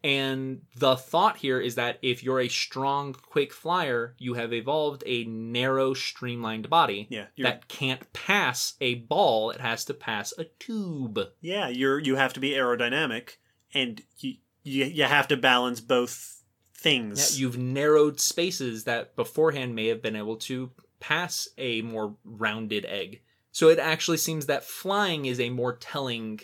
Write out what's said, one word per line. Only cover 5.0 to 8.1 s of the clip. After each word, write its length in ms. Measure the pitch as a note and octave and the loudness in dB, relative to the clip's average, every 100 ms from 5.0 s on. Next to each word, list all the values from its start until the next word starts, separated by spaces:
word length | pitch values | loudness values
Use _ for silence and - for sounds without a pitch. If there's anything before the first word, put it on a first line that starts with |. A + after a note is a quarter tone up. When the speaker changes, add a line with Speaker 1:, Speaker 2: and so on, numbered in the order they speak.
| - | -4
Speaker 1:
a 180 | A#2+ A2+ | -4 -4
narrow, 680 | A2+ A2+ A#2+ C3 C3 C3 C3 | -8 -4 0 2 2 2 0
streamlined 760 | - - B2 A#2+ A2+ A2 A2 | -6 -6 -8 -6 -6 -6 2
body 380 | E3 B2+ G2+ G#2 | 4 4 0 -6
Speaker 2:
Yeah, 160 | A2+ G2+ - | -10 -10 -2
you're 120 | B2+ | -2
Speaker 1:
that 180 | - _ | -2 _
can't 440 | - C3+ C3 - | -4 -4 -4 -8